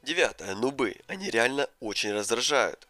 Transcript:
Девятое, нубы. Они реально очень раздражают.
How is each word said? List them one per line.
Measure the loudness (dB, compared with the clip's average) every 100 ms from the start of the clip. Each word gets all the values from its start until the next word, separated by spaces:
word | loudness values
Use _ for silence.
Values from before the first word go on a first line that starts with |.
Девятое, | -4 2 2 0 -8
нубы. | -2 -2 0 -2 -2 -12
Они | -10 -2
реально | 2 2 2 -4 _
очень | -8 -4 -2
раздражают. | -2 0 0 2 2 2 -2 -16